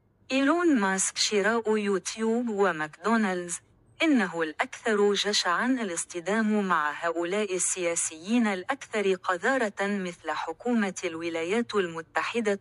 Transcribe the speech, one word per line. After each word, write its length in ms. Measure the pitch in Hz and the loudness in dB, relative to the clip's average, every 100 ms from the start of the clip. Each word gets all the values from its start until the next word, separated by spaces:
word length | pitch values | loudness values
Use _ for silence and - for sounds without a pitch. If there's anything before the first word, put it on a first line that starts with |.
| _ _ - | _ _ -4
إيلون 480 | 262 277 339 349 269 | 2 2 4 4 4
ماسك 380 | 196 190 - - | 2 0 -2 -2
شراء 580 | - 208 190 233 214 214 | 0 2 2 0 0 0
يوتيوب 720 | 202 190 - 226 226 226 240 | 0 -2 -2 -4 0 0 0
وماكدونالدز. 1120 | 202 196 160 156 - 185 226 202 180 175 175 _ _ _ - | 2 2 0 -6 -4 0 2 2 -2 -6 -10 _ _ _ -2
إنه 400 | 320 262 185 165 | 4 4 2 0
الأكثر 720 | 160 - 262 - 240 208 208 | -2 -2 -6 -4 0 4 4
جشعًا 540 | 196 202 208 185 175 233 | 4 2 0 2 0 2
الاصطدام 960 | 262 208 170 - 175 170 214 214 214 | 0 -2 -6 -6 -6 -2 0 2 2
مع 280 | 196 170 147 147 | 2 2 0 -2
هؤلاء 560 | 170 165 170 208 208 180 | -2 -2 -2 -2 -2 -2
السياسيين 880 | - 190 170 165 - 160 175 247 220 | -2 -2 -2 -2 -4 -6 0 2 2
الأكثر 680 | 185 180 277 - 220 196 | 0 -4 -6 -6 -2 0
قذارة 600 | 180 - 175 208 269 214 - | 0 -2 -2 2 2 0 -2
مثل 500 | 202 202 180 170 160 | -2 -2 -4 -8 -6
حكومة 640 | 151 - 165 240 233 202 190 | -6 -6 -6 0 2 0 -2
الولايات 720 | 180 165 170 165 165 220 233 | -6 -4 -4 -4 0 0 0
المتحدة 840 | 208 180 165 160 - - 233 214 202 | 0 -2 -4 -6 -4 -2 -2 0 -2